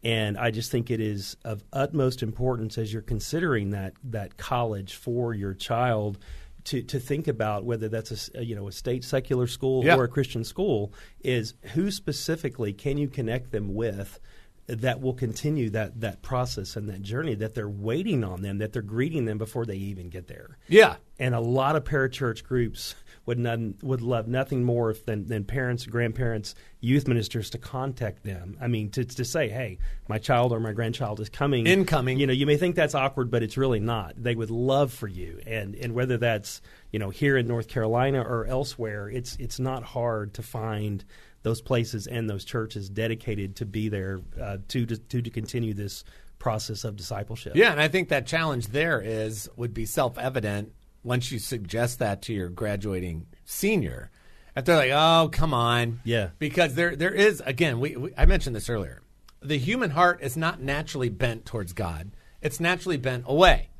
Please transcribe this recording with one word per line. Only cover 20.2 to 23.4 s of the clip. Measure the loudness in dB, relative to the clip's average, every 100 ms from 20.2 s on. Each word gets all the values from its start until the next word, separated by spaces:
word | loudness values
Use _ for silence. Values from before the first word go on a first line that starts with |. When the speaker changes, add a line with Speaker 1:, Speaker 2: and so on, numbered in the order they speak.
| -14
Speaker 1:
there. | -16 -18 -20 8
Speaker 2:
Yeah. | 10 10 6 -12 -4
Speaker 1:
And | 0
a | 2
lot | 2 2 4
of | 2
parachurch | 2 2 0 0 -4 -4
groups | -2 0 0 -2 -10 -12 -18 -14 -4
would | -2